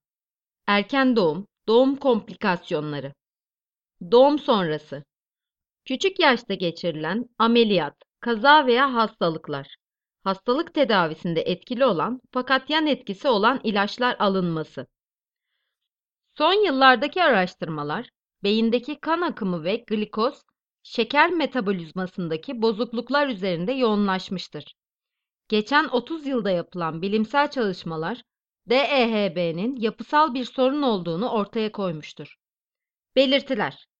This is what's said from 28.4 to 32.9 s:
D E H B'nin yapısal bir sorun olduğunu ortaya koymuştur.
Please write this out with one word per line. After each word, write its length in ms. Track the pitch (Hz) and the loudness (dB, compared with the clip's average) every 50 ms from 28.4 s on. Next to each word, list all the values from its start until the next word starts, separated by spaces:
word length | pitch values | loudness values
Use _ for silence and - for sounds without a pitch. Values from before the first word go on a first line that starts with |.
| _ _ _ _ _ 180 | _ _ _ _ _ -2
D 60 | 233 | 0
E 360 | 269 277 226 285 262 240 233 | 0 2 2 2 2 2 2
H 240 | 220 214 202 190 151 | 2 0 0 -2 -2
B'nin 400 | 180 175 165 156 170 196 247 285 | -2 -2 -2 -2 -2 -4 -4 -4
yapısal 580 | 254 214 214 208 - 220 - 294 302 311 311 240 | -4 -4 -4 -4 -6 -6 -2 2 2 2 2 0
bir 120 | 269 247 | -4 -6
sorun 360 | - - - 254 262 277 302 | -6 -4 0 0 0 0 0
olduğunu 480 | 285 254 220 190 170 170 160 170 208 - | 0 0 0 0 -2 -4 -4 -4 -4 -2
ortaya 420 | 240 220 202 - - 226 220 214 | -2 -2 -4 -4 -4 -4 -6 -4
koymuştur. 640 | 214 208 196 180 165 151 151 - - - 147 - - _ _ _ _ _ _ _ _ _ _ _ | -6 -6 -6 -6 -6 -8 -12 -16 -18 -18 -18 -20 -20 _ _ _ _ _ _ _ _ _ _ _